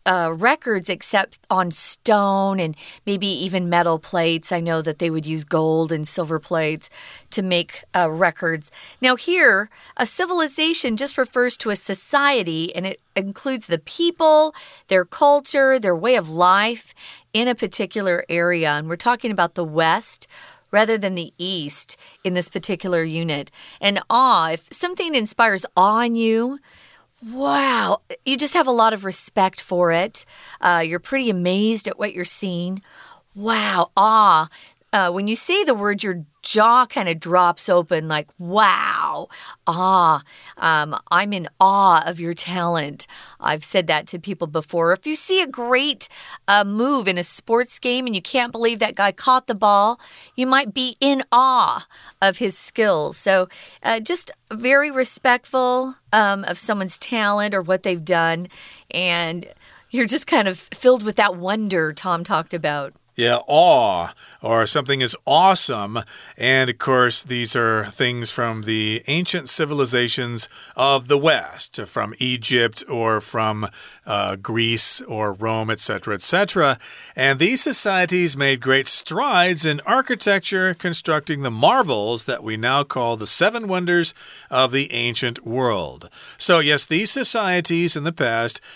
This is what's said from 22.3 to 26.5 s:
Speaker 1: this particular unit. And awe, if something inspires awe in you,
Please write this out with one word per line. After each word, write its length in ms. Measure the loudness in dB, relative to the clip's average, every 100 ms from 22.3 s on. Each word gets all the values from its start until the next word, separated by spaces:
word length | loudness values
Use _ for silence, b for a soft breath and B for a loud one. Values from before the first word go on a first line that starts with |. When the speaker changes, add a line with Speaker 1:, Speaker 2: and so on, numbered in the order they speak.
Speaker 1:
this 160 | -2 -2
particular 540 | -4 -6 -6 -2 -2
unit. 480 | -2 -4 -4 -4 -8 B B B
And 220 | -2 -2 0
awe, 400 | 2 4 4 2
if 180 | -2 -6
something 420 | -6 -4 -4 -2
inspires 540 | -2 0 2 2 2 -2 2
awe 240 | 4 2
in 140 | 0 0
you, 420 | 0 0 -2